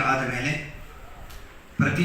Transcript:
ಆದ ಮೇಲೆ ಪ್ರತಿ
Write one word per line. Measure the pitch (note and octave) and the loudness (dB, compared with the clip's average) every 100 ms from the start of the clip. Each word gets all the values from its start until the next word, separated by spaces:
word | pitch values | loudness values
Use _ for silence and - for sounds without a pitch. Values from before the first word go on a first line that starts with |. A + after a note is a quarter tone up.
| C3+ | 4
ಆದ | C3 B2 | 4 2
ಮೇಲೆ | A#2+ C3+ A#2 - - - - - - - - - - - - | 0 0 0 -4 -10 -12 -14 -14 -12 -12 -12 -14 -16 -8 2
ಪ್ರತಿ | C#3+ - | 2 6